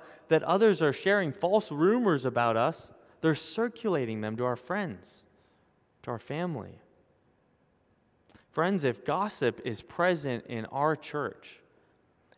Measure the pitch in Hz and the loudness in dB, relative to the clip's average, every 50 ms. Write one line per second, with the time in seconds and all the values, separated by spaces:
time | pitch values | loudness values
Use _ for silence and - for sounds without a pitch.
0 | - - - - - - 160 156 - - 175 196 226 220 185 151 165 143 131 - | -6 -18 -20 -20 0 2 2 2 4 4 4 6 6 6 6 4 4 2 2 2
1 | - 190 202 208 185 147 131 - - 175 202 220 202 - 226 151 160 190 226 254 | 2 2 2 2 2 0 -2 -2 0 2 2 2 2 0 -2 2 2 4 4 4
2 | 240 202 160 135 123 127 113 120 117 117 113 113 120 151 165 - - - - - | 4 2 2 2 0 0 0 2 2 2 4 4 2 2 0 -4 -10 -20 -20 -20
3 | - - _ _ - 160 151 - - - - - 226 240 226 - - 214 175 147 | -20 -20 _ _ 0 2 2 0 -2 -6 -4 -4 -4 -4 -4 -4 -4 -2 0 0
4 | 127 113 110 107 107 107 110 113 123 123 120 117 - - 180 208 196 151 101 87 | 0 -2 -4 -4 -4 -4 -4 -2 -2 -2 -2 -2 -4 -6 -4 -4 -4 -6 -8 -12
5 | - - - - _ _ _ _ _ _ _ _ _ _ _ _ _ _ _ _ | -16 -20 -20 -20 _ _ _ _ _ _ _ _ _ _ _ _ _ _ _ _
6 | - 131 120 110 - - 139 156 180 180 160 117 92 92 90 - - _ _ _ | -10 -10 -10 -8 -8 -8 -6 -6 -6 -6 -6 -8 -10 -12 -16 -20 -20 _ _ _
7 | _ _ _ _ _ _ _ _ _ _ _ _ _ _ _ _ _ _ _ _ | _ _ _ _ _ _ _ _ _ _ _ _ _ _ _ _ _ _ _ _
8 | _ _ _ _ _ _ - - _ _ _ 151 165 185 208 185 143 127 110 - | _ _ _ _ _ _ -20 -20 _ _ _ -2 0 0 0 0 0 0 -2 -2
9 | - - 147 180 202 214 - - 143 117 110 - - 123 110 - - - - - | -4 -4 -2 -2 -2 -4 -4 -2 0 0 0 -2 -6 -8 -8 -8 -10 -10 -4 0
10 | 170 185 180 160 143 139 120 113 - - 120 113 110 - - 135 147 156 156 151 | 0 0 0 0 -2 -4 -6 -6 -6 -8 -8 -8 -8 -6 -4 -2 0 0 0 -2
11 | - - - 147 135 107 - - - - - - _ _ _ _ _ _ _ _ | -4 -8 -8 -6 -6 -6 -8 -12 -18 -20 -20 -20 _ _ _ _ _ _ _ _
12 | _ _ _ _ _ _ _ | _ _ _ _ _ _ _